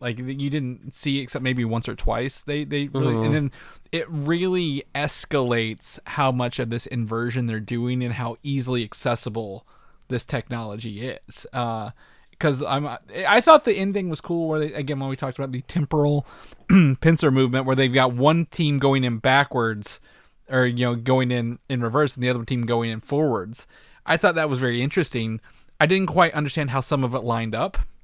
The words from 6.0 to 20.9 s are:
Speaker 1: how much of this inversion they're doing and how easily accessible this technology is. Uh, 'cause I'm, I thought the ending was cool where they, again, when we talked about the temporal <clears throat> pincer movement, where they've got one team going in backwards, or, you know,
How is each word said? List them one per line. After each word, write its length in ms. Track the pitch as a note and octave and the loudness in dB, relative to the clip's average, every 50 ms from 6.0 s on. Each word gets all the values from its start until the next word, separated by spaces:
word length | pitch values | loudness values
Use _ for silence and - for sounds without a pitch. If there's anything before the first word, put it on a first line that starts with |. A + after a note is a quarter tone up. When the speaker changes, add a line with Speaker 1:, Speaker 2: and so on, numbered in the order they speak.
| - | -10
Speaker 1:
how 240 | - - - C#3+ C3+ | -10 -2 0 0 2
much 300 | B2+ B2 B2 A#2+ - - | 2 0 -2 -2 -4 -4
of 100 | B2+ A2+ | -4 -4
this 160 | A#2 A#2+ - | -4 -6 -6
inversion 600 | - - B2 A#2 G#2+ A2+ A2+ A#2 A#2+ A#2 C3 B2 | -6 -4 -4 -4 -2 -2 -2 -2 -2 -2 -2 -2
they're 120 | A#2 A2+ A2 | -2 -4 -6
doing 460 | G#2+ - A#2+ A#2 A#2+ B2 B2+ B2+ B2 | -6 -4 -4 -4 -2 -2 -2 -2 -2
and 100 | A#2+ A#2 | -4 -4
how 220 | G#2+ B2 A#2 A#2 - - | -4 -6 -8 -8 -8 -6
easily 400 | C#3+ C#3 C#3 B2+ B2+ B2+ B2 A#2 | -4 -4 -2 -2 -2 -2 -2 -2
accessible 840 | G#2 - - - - A#2+ C#3 - B2+ G#2+ A#2 A2+ G#2 G2 G#2+ - _ _ - _ - - - _ _ | -4 -6 -4 -2 -2 -2 -2 -4 -6 -8 -6 -8 -8 -10 -14 -16 _ _ -20 _ -20 -20 -20 _ _
this 160 | B2+ A#2+ - | -6 -6 -4
technology 840 | - - C3 A2+ - B2 A#2+ A2+ A2 G#2 A2 A2 A2+ G#2 G2+ A2+ C3 | -4 -6 -6 -6 -6 -8 -8 -8 -8 -10 -10 -10 -10 -10 -10 -10 -10
is. 380 | A2+ - - - - - - - - | -10 -12 -14 -12 -12 -12 -12 -8 -6
Uh, 380 | B2+ A#2+ A#2 A2+ A2 G#2+ G#2 - - - _ - - _ _ _ _ | -4 -4 -4 -4 -6 -6 -10 -12 -16 -20 _ -20 -20 _ _ _ _
'cause 240 | - D#3 C#3+ B2+ C#3 | 0 0 0 0 -2
I'm, 240 | - - C#3 D3 C#3+ A#2+ - - - G2+ A#2+ - C#3+ | -2 -2 -2 -4 -4 -8 -12 -14 -12 -10 -4 2 4
I 120 | G3+ A3+ | 4 6
thought 240 | A#3+ - G#3+ G3 - | 8 8 8 8 6
the 100 | B3+ G#3 | 4 0
ending 340 | G3+ F#3+ G3 G3 G3+ F#3+ F3+ | 0 0 -2 -2 -2 -4 -4
was 100 | D#3+ D3 | -6 -8
cool 280 | - - F3 E3+ E3 D#3+ | -6 -4 -4 -2 -2 -2
where 100 | D#3 D#3 | -2 -2
they, 120 | D3+ D#3 G2+ | -2 -4 -4
again, 260 | B2 D3 C3 D3+ C#3 | -6 -6 -4 -4 -4
when 80 | C3+ C3+ | -4 -4
we 60 | C3+ | -6
talked 220 | B2+ - C3+ B2 - | -4 -6 -6 -6 -6
about 140 | C#3 C3+ B2+ | -6 -6 -6
the 80 | B2+ - | -8 -8
temporal 640 | - - - D3+ - - D#3 C#3+ D3 D3 D3 - - - - - - - - - - | -4 -2 -2 -2 0 2 2 2 4 2 0 -2 -4 -12 -20 -20 -20 -20 -20 2 6
<clears throat> 320 | F3+ F#3+ E3+ C#3+ C3+ - | 6 8 8 6 4 4
pincer 300 | - D#3+ E3 D#3 - D3+ | 4 4 4 6 4 4
movement, 360 | C3 C3 C3 B2+ B2 C3 C3+ | 4 6 4 4 2 0 0
where 100 | B2+ C3 | 2 2
they've 160 | C3 C3+ C3 A#2+ | 4 4 4 4
got 200 | C3+ C3 B2+ B2 | 4 4 4 2
one 320 | A#2+ C3 D3 D#3+ E3+ E3+ | 4 4 4 4 4 2
team 320 | - - - E3+ D3 C#3+ C#3 | -2 -2 0 0 2 2 4
going 260 | C3 C#3 C3+ C3+ C3 | 4 4 4 4 2
in 140 | B2 A#2+ A2+ | 0 0 0
backwards, 840 | - C3+ C3 C#3 C#3+ - - C3 A#2 A2+ A2 G#2 G#2 - - - - _ _ _ _ _ _ _ _ - | 2 4 4 6 4 2 0 0 0 0 -2 -4 -8 -10 -10 -12 -14 _ _ _ _ _ _ _ _ -2
or, 180 | C3 C3 B2+ | 2 2 2
you 180 | B2 A#2+ A#2+ B2 | 2 2 2 0
know, 100 | B2 | 0